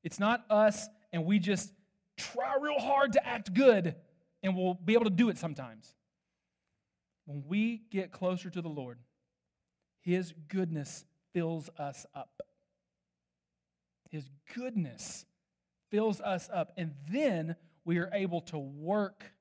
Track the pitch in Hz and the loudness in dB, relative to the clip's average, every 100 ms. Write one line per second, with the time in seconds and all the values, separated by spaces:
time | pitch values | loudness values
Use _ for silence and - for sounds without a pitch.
0 | 165 - 202 240 - 208 214 208 - _ | -8 0 0 0 2 6 6 4 -8 _
1 | _ 170 165 208 175 196 - _ _ _ | _ -2 4 4 4 0 -2 _ _ _
2 | _ - - 233 254 269 294 294 240 277 | _ -12 -8 -4 0 0 0 0 4 4
3 | 277 196 247 240 202 185 269 208 170 - | 6 4 2 -6 0 8 10 8 4 -4
4 | _ _ _ _ 190 185 185 180 175 226 | _ _ _ _ -4 0 0 0 4 4
5 | 226 180 233 - 170 147 127 110 - _ | 4 4 2 2 -6 -8 -12 -16 -20 _
6 | _ _ _ _ _ _ _ _ _ _ | _ _ _ _ _ _ _ _ _ _
7 | _ _ - 143 139 202 226 226 - 196 | _ _ -12 -12 -4 0 0 -2 -6 -6
8 | 185 - 185 180 180 175 165 147 127 120 | -6 -4 -2 -2 -6 -8 -8 -8 -10 -14
9 | _ _ _ _ _ _ _ _ _ _ | _ _ _ _ _ _ _ _ _ _
10 | 175 180 170 165 151 190 180 160 139 - | -2 -2 -2 -12 -6 -4 -2 -4 -8 -14
11 | - _ _ 180 165 165 147 - 143 135 | -18 _ _ -4 -2 -4 -8 -10 -10 -10
12 | - 139 - _ - _ _ _ _ _ | -18 -16 -18 _ -18 _ _ _ _ _
13 | _ _ _ _ _ _ _ _ _ _ | _ _ _ _ _ _ _ _ _ _
14 | _ 156 135 139 - 240 254 220 147 117 | _ -12 -12 -20 -16 -10 -4 -4 -4 -8
15 | - - - _ _ _ _ _ _ 208 | -12 -12 -16 _ _ _ _ _ _ 0
16 | 220 202 208 185 - 180 156 - 165 139 | 0 -2 -4 -4 -4 -4 -4 -6 -8 -8
17 | 143 233 302 175 160 165 _ _ 170 175 | -6 0 0 0 -4 -8 _ _ -2 -2
18 | 175 208 190 170 165 156 139 143 160 208 | 0 -2 -2 -4 -6 -10 -10 -10 -2 0
19 | 196 202 - _ | -2 -6 -20 _